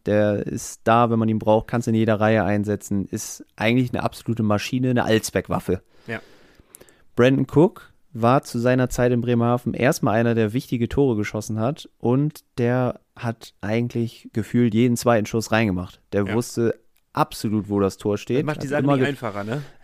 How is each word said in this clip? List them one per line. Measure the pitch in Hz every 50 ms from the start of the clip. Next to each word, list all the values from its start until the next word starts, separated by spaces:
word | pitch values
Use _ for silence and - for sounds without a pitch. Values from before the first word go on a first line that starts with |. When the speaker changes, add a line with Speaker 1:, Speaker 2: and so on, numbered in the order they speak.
| - -
Speaker 1:
der | 104 104 104 104 104 101 -
ist | - - 113 - - - - -
da, | 113 113 117 120 113
wenn | 117 113
man | 113 110
ihn | 110 107
braucht, | - 110 107 113 113 -
kannst | - 120 117
in | 117 113
jeder | 110 113 107 110 101
Reihe | 107 107 110 110 90
einsetzen, | 95 104 104 101 107 104 98 - - 101 98 92
ist | - - 107 - - - - - _ _
eigentlich | - 107 113 120 131 127 120 -
eine | 95 117
absolute | 117 - - - - 113 113 110
Maschine, | 104 104 101 - - - 127 127 127
eine | 123 120 -
Allzweckwaffe. | - 110 110 - - - 98 87 - 90 92 - - 90 87 - _ _ _ - -
Speaker 2:
Ja. | 117 110 - - - - _ _ _ _ _ _ - - - _ _ _ _ - -
Speaker 1:
Brandon | - 120 131 135 135 131 -
Cook | - 143 165 214 - - - - _ _ _ _ -
war | 117 110 117 127 147 -
zu | - - 120
seiner | 117 123 127 127 127 123
Zeit | - - 123 123 123
in | 120
Bremerhaven | 117 120 120 117 117 117 123 120 - 120 -
erstmal | - 123 131 160 - - 117 101 113
einer, | 117 117 117
der | 113 110 107 107
wichtige | 131 - - 131 117 117 110
Tore | - 139 143 131 113
geschossen | 104 107 - - 107 104 - 107 107
hat | 113 127 156 - - - _ _
und | - 117 123 135 147 151 - - - _ - -
der | 120 120 123 127 127 120 - - _ _ _
hat | - - 117 113 - - - - _
eigentlich | - 101 110 117 120 120 - 120 117 113 - - - - -
gefühlt | 113 101 - - 120 123 117 107
jeden | 113 123 127 120
zweiten | 117 - 123 120 110 107
Schuss | - - 113 107 - 110
reingemacht. | 110 113 104 90 87 90 - - - _ - -
Der | 101 101
Speaker 2:
Ja. | 95 107
Speaker 1:
wusste | 117 120 - - 120 117 113 - - _ _ _ _ _ _ -
absolut, | 139 156 - - - - 110 104 107 98 101
wo | 101 101
das | 98 95 -
Tor | - - 107 101 104
steht. | - - 117 139
Speaker 2:
Das | 151
macht | 147 151 - 143
die |
Speaker 1:
Hat | 135 139
Speaker 2:
Sache | 147 135
Speaker 1:
immer | 139 143
Speaker 2:
nicht | 131 127
Speaker 1:
ge-, | 139
Speaker 2:
einfacher, | 139 - 123 110 95 101 101
ne? | 107 120 151 139 - - -